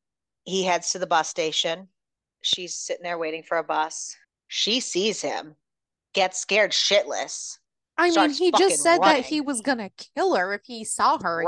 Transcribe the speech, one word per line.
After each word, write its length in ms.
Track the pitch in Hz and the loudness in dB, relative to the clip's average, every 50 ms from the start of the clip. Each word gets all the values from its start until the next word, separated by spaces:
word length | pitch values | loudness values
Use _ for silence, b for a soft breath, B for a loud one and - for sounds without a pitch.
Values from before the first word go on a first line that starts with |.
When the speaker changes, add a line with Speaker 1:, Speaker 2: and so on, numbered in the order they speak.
| _ _ _ _ _ _ _ _ _ | _ _ _ _ _ _ _ _ _
Speaker 1:
he 200 | - 180 190 180 | -4 -2 0 0
heads 260 | 185 175 170 175 - | 2 0 0 0 -4
to 60 | - 185 | -4 -4
the 80 | 180 | -2
bus 220 | 165 - 139 156 - | 0 0 0 0 0
station. 600 | - - 160 156 147 - - 170 165 180 190 - _ _ _ _ _ _ _ _ _ _ | -2 -4 -4 -2 -2 -2 -2 -2 -4 -6 -10 -16 _ _ _ _ _ _ _ _ _ _
She's 320 | - 175 - - 180 170 - | -4 -4 -2 -4 -4 -6 -10
sitting 300 | - - - 180 - 175 | -8 -8 -6 -8 -6 -6
there 140 | 175 175 165 | -6 -4 -4
waiting 240 | 165 156 156 165 | -4 -4 -6 -8
for 140 | 160 - 170 165 | -6 -4 -2 -2
a 60 | 156 | -2
bus. 500 | - 156 156 156 160 - - - - - - _ _ _ _ _ - | 0 0 0 -2 -2 -4 -8 -12 -12 -14 -18 _ _ _ _ _ -8
She 320 | - - - 202 226 262 | -4 -2 0 0 0 0
sees 420 | - - - 175 196 220 190 - | -2 -2 -2 0 0 0 0 -2
him, 340 | - 143 - - - 156 151 _ _ _ _ _ _ _ _ _ _ _ | -4 -4 -4 -6 -8 -10 -16 _ _ _ _ _ _ _ _ _ _ _
gets 260 | - 202 185 185 - - | -2 0 0 0 -2 -4
scared 320 | - - 196 214 208 180 | -4 0 2 2 2 2
shitless, 880 | - - - - 196 202 196 147 123 95 127 156 - - - - - - _ _ _ _ _ _ _ - | 2 0 2 4 4 2 2 0 -2 -6 -6 -6 -8 -10 -12 -14 -14 -16 _ _ _ _ _ _ _ 2
Speaker 2:
I 60 | 339 | 2
mean, 80 | 359 | 4
Speaker 1:
starts 260 | 339 311 302 302 277 285 | 4 4 4 4 2 2
Speaker 2:
he 120 | 359 359 | 2 4
just 120 | - - | 4 6
Speaker 1:
fucking 140 | 370 392 - | 4 4 2
Speaker 2:
said 220 | - - 339 339 339 | 2 4 4 4 6
that 220 | 359 - 311 277 254 | 6 6 4 4 2
he 120 | - 311 | -2 -4
Speaker 1:
running. 100 | 302 285 | -4 -2
Speaker 2:
was 140 | 277 285 226 | -4 -6 -4
gonna 280 | 214 285 269 233 208 185 - - - - - | -2 -2 -2 -2 -4 -8 -12 -16 -20 -8 -4
kill 200 | 277 359 381 311 | 0 2 2 2
her 180 | 196 180 190 | 2 0 0
if 100 | 202 208 _ | -4 -6 _
he 200 | - 247 226 220 | -10 -12 -10 -8
saw 340 | - - - 208 254 294 294 | -6 -2 2 2 2 2 2
her 180 | 196 180 170 165 | 0 -2 -2 2
again. 60 | 165 | 2